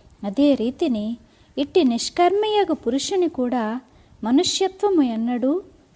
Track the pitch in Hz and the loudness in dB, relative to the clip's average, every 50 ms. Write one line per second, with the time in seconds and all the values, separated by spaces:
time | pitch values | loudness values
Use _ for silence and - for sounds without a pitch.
0 | _ - - - 208 208 196 - 285 294 277 - 220 240 269 - 359 311 240 208 | _ -20 -18 -12 -10 -6 0 2 4 4 4 2 0 -4 -4 -2 -2 -2 -2 -2
1 | 208 220 233 - - _ _ _ _ _ - - 294 294 - 381 320 247 233 240 | -4 -6 -8 -8 -12 _ _ _ _ _ -6 -6 -4 0 2 2 2 2 2 0
2 | - - - - 349 349 381 415 427 427 427 415 392 - 302 - - 233 240 277 | -4 -4 0 0 2 2 2 0 0 0 2 0 0 0 -2 -4 -2 -4 -2 -2
3 | - - 392 381 359 320 330 - 247 247 254 247 220 214 226 254 - _ _ _ | -2 -2 0 0 0 0 -2 -4 -4 -2 -2 -2 -2 -4 -4 -8 -10 _ _ _
4 | - _ - - - 220 254 285 359 - - - 381 370 381 - - 403 392 320 | -20 _ -16 -8 -2 2 2 2 2 2 0 0 -2 -2 -2 0 0 2 4 4
5 | 277 247 226 220 226 240 247 240 226 262 302 370 403 - - _ _ _ - | 2 2 0 -2 -2 -2 -2 0 0 0 0 -2 -4 -10 -20 _ _ _ -10